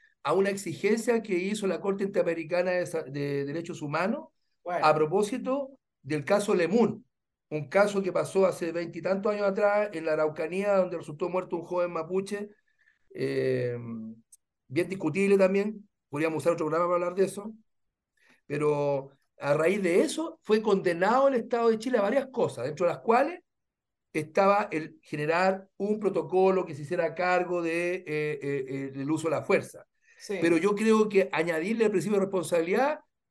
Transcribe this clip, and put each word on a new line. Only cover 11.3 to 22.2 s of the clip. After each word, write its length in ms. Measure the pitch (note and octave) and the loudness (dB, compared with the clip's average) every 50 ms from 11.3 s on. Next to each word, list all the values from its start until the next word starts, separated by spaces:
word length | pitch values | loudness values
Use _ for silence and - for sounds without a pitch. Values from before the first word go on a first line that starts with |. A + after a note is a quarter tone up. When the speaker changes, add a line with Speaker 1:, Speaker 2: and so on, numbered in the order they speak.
| F3 F#3 F3+ F3 F#3+ E3+ | -2 -4 -4 -4 -6 -8
Speaker 1:
un 60 | E3 | -6
joven 280 | - F3+ F3+ F3 F3 | -4 -2 -2 -2 -2
mapuche, 580 | E3+ E3 D#3+ D#3+ F#3 F#3+ G3 G3 G#3 G3+ G#3 G#3 - _ _ _ _ _ _ _ _ _ _ _ - | -2 -6 -6 -4 -2 -4 -4 -4 -6 -8 -8 -10 -14 _ _ _ _ _ _ _ _ _ _ _ -10
eh, 640 | - C3+ C3+ C3+ C3+ C3 C3 C3 B2+ B2 B2 B2 A#2+ A#2+ A#2 A#2 A2+ A2 A2 A2+ - _ _ _ - _ _ _ _ _ - | -6 -4 -4 -2 -2 0 0 0 -2 -2 -4 -6 -6 -8 -10 -10 -10 -10 -12 -14 -16 _ _ _ -20 _ _ _ _ _ -8
bien 220 | B2+ D3 F3+ F3 | -4 -2 -2 -2
discutible 480 | - D3+ - D#3 C#3+ F#3 G3 G3 G3 G3 | -4 -4 -4 -2 0 2 4 4 6 6
también, 500 | G3 F#3 G3 G3 G3+ G#3+ G#3+ - - _ _ _ _ _ | 6 4 4 2 -2 -2 -4 -10 -14 _ _ _ _ _
podríamos 280 | - C#3+ D#3 D#3+ D#3+ D3+ - | -4 -2 -2 -2 -2 0 0
usar 100 | E3 E3+ | 0 0
otro 120 | E3 D#3+ D#3 | 2 0 -2
programa 240 | D#3 E3 F3 F3 | 0 0 0 2
para 140 | F3+ F3 F3 | 0 0 0
hablar 100 | F3 F3+ F#3+ | -2 0 0
de 80 | F#3+ | 0
eso, 280 | - - G3+ G#3 A3+ A3 - _ _ _ _ _ _ _ _ _ _ _ _ _ _ _ _ _ | 0 -2 -6 -12 -12 -14 -16 _ _ _ _ _ _ _ _ _ _ _ _ _ _ _ _ _
pero 640 | - C#3+ D3 D3+ D3 D3 C#3+ C#3+ C#3+ C#3+ C3+ C#3 C#3 _ _ _ _ _ - | -8 -4 0 2 2 2 2 2 0 0 -2 -2 -6 _ _ _ _ _ -6
a 140 | - C#3 C#3+ | 0 0 2
raíz 280 | - D#3 E3+ G3 G#3 | 4 4 2 2 2
de 200 | F#3+ F3 E3+ G3+ | 2 2 4 4
eso 380 | D#4 D#4+ - - D#4+ D#4+ - - _ | 2 2 0 -4 -6 -6 -8 -8 _
fue 180 | - G#3+ A3 | 0 0 2
condenado 640 | G#3+ A3 G3 F#3+ D#3+ F3 E3+ E3 F3+ G3+ A#3 C4 C#4 C#4 | 4 4 2 4 4 2 0 2 2 2 4 4 4 4
el 80 | C4+ | 2
Estado 340 | A#3+ A3 - - A#3 A#3 A#3 | 2 -2 -2 -2 2 4 2
de 100 | A3+ A3 | 2 2
Chile 180 | A3 B3+ B3+ A3 | 0 0 0 2
a 40 | |
varias 260 | G3+ G3+ B3+ C#4 | 2 2 2 0